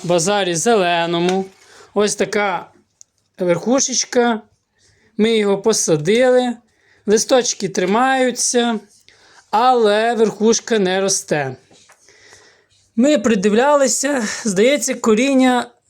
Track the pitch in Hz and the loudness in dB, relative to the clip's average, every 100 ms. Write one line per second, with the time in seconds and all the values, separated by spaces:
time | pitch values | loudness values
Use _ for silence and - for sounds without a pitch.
0 | 170 175 170 208 180 170 226 226 175 170 | -2 0 0 -2 -2 -2 0 2 2 0
1 | 170 170 175 190 190 - _ - - 202 | -2 -2 0 -2 -4 -12 _ -20 -8 -2
2 | 208 - 196 208 202 170 - _ _ _ | -2 -2 -4 -2 -4 -4 -10 _ _ _
3 | _ _ _ - 180 170 214 262 - 247 | _ _ _ -6 -2 -2 0 0 0 -4
4 | - 247 240 220 - _ _ _ _ _ | -4 0 0 -2 -8 _ _ _ _ _
5 | _ - 220 226 208 196 220 214 - 160 | _ -2 0 2 0 0 0 0 0 0
6 | 151 226 254 254 247 233 _ _ _ _ | 2 2 4 2 0 -4 _ _ _ _
7 | - 214 - 262 - - 190 180 180 214 | 0 0 2 0 0 -4 -6 -4 -2 0
8 | 262 269 254 247 - 240 240 220 - _ | 0 0 0 -2 -2 -2 -2 -4 -8 _
9 | _ _ _ - _ 208 254 247 214 208 | _ _ _ -20 _ 0 2 4 2 2
10 | 226 220 220 - 214 220 - 220 185 190 | 0 0 0 2 0 0 0 -2 0 0
11 | 196 190 - 156 135 120 _ _ _ _ | -2 -4 -4 -4 -4 -10 _ _ _ _
12 | _ _ - - _ _ _ _ _ - | _ _ -20 -20 _ _ _ _ _ 0
13 | 269 294 240 220 208 214 277 294 269 - | 2 2 2 0 2 2 4 4 2 0
14 | 277 277 208 - 226 185 233 285 - 240 | -2 -4 -4 -6 -4 0 2 2 -2 -4
15 | - 214 269 262 254 247 - _ | 0 2 2 2 2 0 -4 _